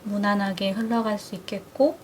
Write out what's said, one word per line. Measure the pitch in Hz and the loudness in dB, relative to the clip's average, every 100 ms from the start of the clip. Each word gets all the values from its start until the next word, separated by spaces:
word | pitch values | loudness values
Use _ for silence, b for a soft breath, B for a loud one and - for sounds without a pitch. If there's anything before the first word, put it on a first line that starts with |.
무난하게 | 214 202 202 202 196 185 196 | -4 0 2 2 0 0 -2
흘러갈 | 196 226 233 220 208 | 0 0 0 0 -2
수 | - | -4
있겠고 | 185 - 202 - - 285 - | -10 -8 -10 -10 2 2 2